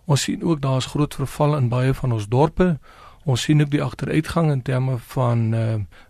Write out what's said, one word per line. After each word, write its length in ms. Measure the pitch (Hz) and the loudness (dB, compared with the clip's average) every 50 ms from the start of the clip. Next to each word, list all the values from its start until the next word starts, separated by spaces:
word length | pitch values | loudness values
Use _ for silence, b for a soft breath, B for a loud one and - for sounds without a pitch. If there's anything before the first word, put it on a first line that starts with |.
| B | B
Ons 160 | - 139 127 | 0 0 0
sien 200 | - - - - | 2 -2 -4 -2
ook 200 | - 175 160 139 | 0 -2 0 0
daar's 240 | 139 135 131 127 - | 0 -2 -2 -2 -2
groot 280 | - - 147 147 - - | -4 -2 -2 -2 -2 -2
verval 420 | - 135 - - - 151 147 151 | -6 -8 -6 -2 0 0 2 2
in 120 | 143 123 113 | 2 0 0
baie 260 | 123 127 127 135 135 | 0 0 0 0 0
van 180 | - 147 127 | 0 -2 -2
ons 160 | 117 107 101 104 | -2 -2 -2 0
dorpe. 500 | 120 127 156 165 - - 185 180 156 - b b b b b b b b b | 2 2 2 2 2 2 2 2 2 -2 b b b b b b b b b
Ons 180 | 147 123 - | -2 -2 0
sien 180 | - - 151 147 | 2 2 4 4
ook 100 | 147 143 | 4 2
die 120 | 143 147 | 0 -2
agteruitgang 680 | 139 127 - - - - 143 156 156 - - 170 165 151 | -2 -2 -4 -6 -6 -2 0 0 -2 0 0 0 2 2
in 120 | 143 131 | 0 0
terme 360 | - 135 131 127 131 131 131 120 | -2 -2 -2 0 0 -2 -2 -4
van, 560 | - - - 139 127 120 117 117 113 110 113 | -6 -6 -4 0 0 2 2 2 2 0 0
eh, 200 | 113 113 113 113 107 98 - b b b | 0 0 -2 -2 -4 -6 -8 b b b